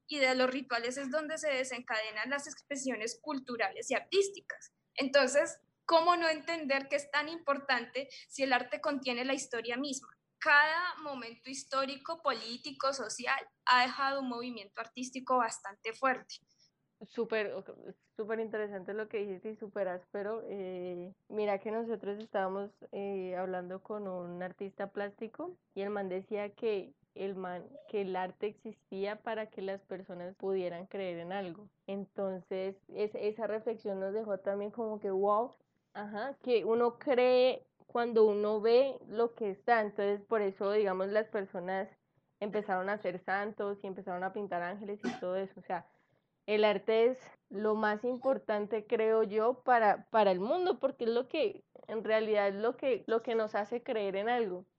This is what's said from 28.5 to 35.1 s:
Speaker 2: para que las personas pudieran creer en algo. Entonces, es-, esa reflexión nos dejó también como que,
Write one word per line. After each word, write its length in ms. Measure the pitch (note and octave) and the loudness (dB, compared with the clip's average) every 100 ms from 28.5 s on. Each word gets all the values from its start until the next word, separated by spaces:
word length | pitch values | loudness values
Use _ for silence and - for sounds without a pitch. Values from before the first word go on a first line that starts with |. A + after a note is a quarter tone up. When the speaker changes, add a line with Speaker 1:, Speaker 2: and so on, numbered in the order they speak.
| G#3 A3 G#3 - F#3+ G3 G#3+ | -6 -16 -16 -10 -4 -4 -4
Speaker 2:
para 260 | A#3 A3 G#3+ | -6 -6 -6
que 100 | - | -8
las 200 | F#3+ G3 | -6 -6
personas 520 | - F#3 F#3+ F3+ F3+ G3 | -8 -12 -10 -10 -10 -6
pudieran 520 | G3 F#3+ F3 E3+ F#3+ | -2 0 -2 -4 -8
creer 320 | G3 F#3 E3+ | -6 -4 -6
en 140 | E3+ | -6
algo. 360 | G3 F3+ E3+ - _ - | -6 -6 -10 -16 _ -8
Entonces, 880 | G3 F#3+ - G3 F#3 - F#3+ F#3+ F#3+ - | -6 -6 -4 -4 -4 -6 -4 -4 -8 -10
es-, 260 | - G#3+ - | -4 -4 -2
esa 300 | G#3 G#3+ G#3 | -4 -2 -2
reflexión 540 | G#3+ A3+ A3+ G#3+ F#3+ | -2 -4 -4 -4 -2
nos 140 | G3 | -2
dejó 260 | G#3+ G#3+ G3 | -2 -2 -2
también 320 | G3 G3+ G#3 | -2 -2 -4
como 280 | A#3+ A3 G#3+ | -4 -4 -2
que, 120 | G3+ | 0